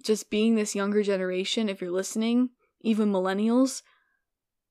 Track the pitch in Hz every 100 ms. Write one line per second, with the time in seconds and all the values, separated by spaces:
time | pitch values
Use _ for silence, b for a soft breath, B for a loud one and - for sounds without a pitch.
0 | - 214 - 214 226 220 214 202 196 208
1 | 202 190 185 185 196 240 214 196 180 180
2 | 190 220 226 240 254 _ _ _ - 214
3 | 208 196 185 196 226 247 262 - _ _
4 | _ _ _ _ _ _ _